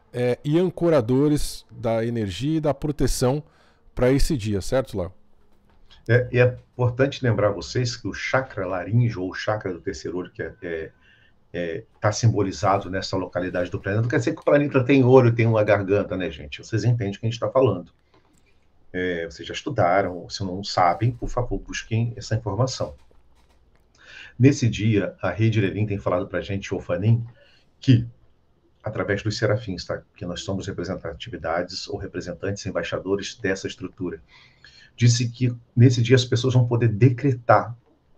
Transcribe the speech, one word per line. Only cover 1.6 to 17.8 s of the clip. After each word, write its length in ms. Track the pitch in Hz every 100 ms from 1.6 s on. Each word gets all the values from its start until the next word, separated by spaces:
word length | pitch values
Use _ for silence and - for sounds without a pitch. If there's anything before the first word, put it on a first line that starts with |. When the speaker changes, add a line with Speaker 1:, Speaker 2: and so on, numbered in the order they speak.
| -
Speaker 1:
da 340 | 117 113 113
energia 540 | 117 117 104 90 139 160
e 20 |
da 140 | 151
proteção 680 | 139 151 143 127 - 127 147 - _ _ _ _
pra 160 | - 123
esse 240 | 139 - 147
dia, 240 | 107 98
certo, 380 | - 131 127 101
Lael? 160 | 85 - _ - _ _ _ _ - - -
Speaker 2:
É, 200 | 120 123
e 80 | 123
é 160 | 123 - -
importante 500 | - 120 120 143 -
lembrar 280 | 127 101 101
vocês 440 | 95 - 131 120
que 140 | - 98
o 60 |
chakra 520 | - - 131 127 - 90
laríngeo, 560 | 92 87 117 120 90
ou 100 | 92
chakra 380 | - - 107 98
do 80 | 85
terceiro 360 | 95 95 - 87
olho, 140 | 90
que 120 | -
é, 100 | 82 -
é, 280 | 90 80 80 - _ _ _ _ _
é, 320 | 85 85 82 - _
tá 100 | 104
simbolizado 800 | 104 113 98 95 85 101 98 87
nessa 260 | 92 - 95
localidade 540 | 90 90 90 87 87
do 80 | -
planeta, 240 | 95 104
não 60 | 117
quer 100 | 151
dizer 160 | -
que 60 | 160
o 40 |
planeta 380 | - 147 143 135
tem 220 | 120 139
olho, 280 | 123 131 120
tem 140 | 117 113
uma 160 | 110
garganta, 540 | 104 101 92 101 98 95
né, 120 | 87
gente? 340 | 76 76 -
Vocês 180 | - 110
entendem 320 | 107 117 98
o 60 | 101
que 60 | 113
a 40 |
gente 80 | -
tá 100 | 107
falando. 440 | 135 120 92